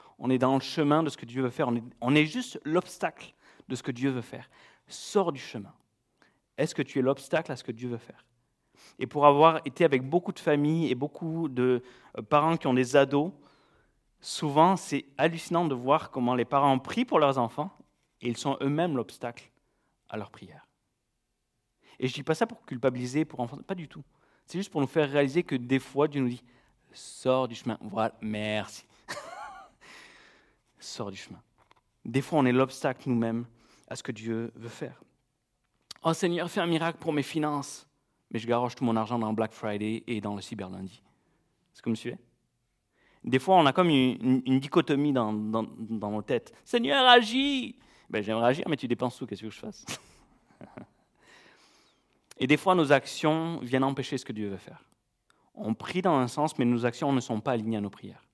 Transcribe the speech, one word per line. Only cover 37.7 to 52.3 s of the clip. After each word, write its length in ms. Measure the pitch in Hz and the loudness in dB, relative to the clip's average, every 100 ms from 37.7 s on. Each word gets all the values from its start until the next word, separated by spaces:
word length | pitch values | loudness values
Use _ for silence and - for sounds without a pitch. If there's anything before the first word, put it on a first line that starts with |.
| - - _ _ _ - | -14 -20 _ _ _ -8
Mais 80 | 113 | -6
je 80 | 113 | 0
garoche 280 | 120 123 - | 0 0 -2
tout 80 | |
mon 120 | 120 113 | 0 0
argent 240 | 110 120 | 0 -2
dans 100 | 110 | -2
le 60 | 110 | -2
Black 180 | 107 | -2
Friday 500 | - 110 104 107 113 - | -4 -6 -4 -4 -6 -6
et 120 | 110 | -6
dans 160 | 104 101 | -6 -8
le 60 | |
Cyber 280 | - 107 92 | -10 -12 -10
Lundi. 320 | 92 95 - _ _ _ _ _ _ _ | -12 -14 -16 _ _ _ _ _ _ _
C'est 100 | _ | _
comme 100 | 120 | -6
vous 40 | 110 | -6
suivez ? 200 | 120 117 _ _ _ _ _ _ _ _ _ _ | -8 -14 _ _ _ _ _ _ _ _ _ _
Des 160 | - 131 | 0 2
fois, 180 | - 190 | 6 6
on 80 | 165 | 6
a 40 | |
comme 180 | 185 175 | 6 6
une, 280 | 139 127 - | 6 4 2
une, 220 | 127 127 127 | 2 2 4
une 140 | 131 | 0
dichotomie 540 | 143 175 160 143 147 | 2 2 2 2 2
dans, 180 | 131 107 | 2 0
dans, 360 | 107 107 113 110 - | -2 -2 -2 -4 -8
dans 340 | 107 110 104 | -10 -6 -6
nos 120 | 107 | -6
têtes. « 300 | 101 120 - - - | -2 -4 -4 -20 -6
Seigneur, 420 | 240 254 277 254 | -2 0 4 10
agis ! » 720 | 247 214 254 285 277 233 - _ _ - | 8 8 0 0 -2 -6 -12 _ _ -6
Ben, 140 | 107 | -4
j'aimerais 240 | 101 113 117 | -2 2 2
agir, 180 | 143 - | 2 0
mais 100 | 147 | -4
tu 100 | 120 | -2
dépenses 280 | 117 127 - | -2 -2 -4
tout, 120 | 120 | -10
qu'est-ce 160 | 98 | -10
que 80 | 110 | -12
je 80 | - | -14
fasse ? 260 | 107 - - | -16 -14 -14
<laughs> 60 | - - _ _ _ _ - - - - _ _ _ _ - - _ _ _ _ _ _ _ _ | -14 -16 _ _ _ _ -20 -20 -20 -20 _ _ _ _ -20 -20 _ _ _ _ _ _ _ _